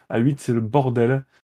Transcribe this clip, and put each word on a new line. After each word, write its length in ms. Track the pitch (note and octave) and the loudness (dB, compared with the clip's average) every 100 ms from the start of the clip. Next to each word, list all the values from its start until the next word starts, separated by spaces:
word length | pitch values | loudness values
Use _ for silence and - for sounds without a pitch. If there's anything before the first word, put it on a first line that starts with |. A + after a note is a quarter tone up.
| _ | _
À 100 | A2+ | 0
huit, 220 | B2+ D3 | 0 0
c'est 120 | - | -2
le 80 | A#2 | -2
bordel. 640 | A2 C#3+ C3 A#2+ A#2 C3+ C3+ _ _ | 0 0 0 0 0 0 -4 _ _